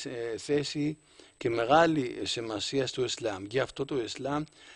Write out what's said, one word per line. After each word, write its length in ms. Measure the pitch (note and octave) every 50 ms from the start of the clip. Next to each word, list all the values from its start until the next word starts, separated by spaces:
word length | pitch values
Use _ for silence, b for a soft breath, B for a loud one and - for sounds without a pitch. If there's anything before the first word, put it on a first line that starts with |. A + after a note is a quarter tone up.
| -
ε, 340 | C3+ B2+ A#2 A#2 A#2 A2 G2+
θέση 600 | - - C#3+ D3 C#3 - - D3+ D3 D3+ D#3 - b b b b b b b b
και 120 | - A#2+
μεγάλη 680 | A#2 A2+ A#2 A#2 D3 D#3+ E3+ E3 D#3+ D3 B2+ A#2+ G2+ - G#2
σημασία 640 | - - B2 A2+ A2+ G#2+ G2 - - C3+ C3+ C3 A#2+
στο 160 | - C3 B2
Ισλάμ. 420 | A#2 - - A#2 A2 G2+ F#2 G2 G#2
Γι' 100 | A#2 C3+
αυτό 260 | B2 - - - C#3
το 160 | - D#3 C3
Ισλάμ 420 | A2 G#2+ - - B2 C3+ C#3+ D3+ D#3 - B B B B B